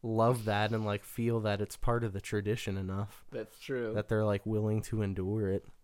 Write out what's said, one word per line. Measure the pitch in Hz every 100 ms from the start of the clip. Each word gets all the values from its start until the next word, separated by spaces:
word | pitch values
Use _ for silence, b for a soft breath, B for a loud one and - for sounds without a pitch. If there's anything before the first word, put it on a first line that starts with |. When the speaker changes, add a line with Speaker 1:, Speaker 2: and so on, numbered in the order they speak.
Speaker 1:
love | 117 110 113 123 107
that | 104 107
and, | 110 107
like, | 104
feel | - - 117 117
that | 107 101
it's | 104 -
part | - 120
of | 113
the | 98
tradition | - 107 101 113 - 98
enough | 95 95 101 - -
Speaker 2:
That's | - 107 -
true. | - 131 117 107
Speaker 1:
that | 104
they're, | 110 107
like, | 101 107
willing | 107 107 107
to | - 110
endure | 101 98 92 107 101
it. | 98 - -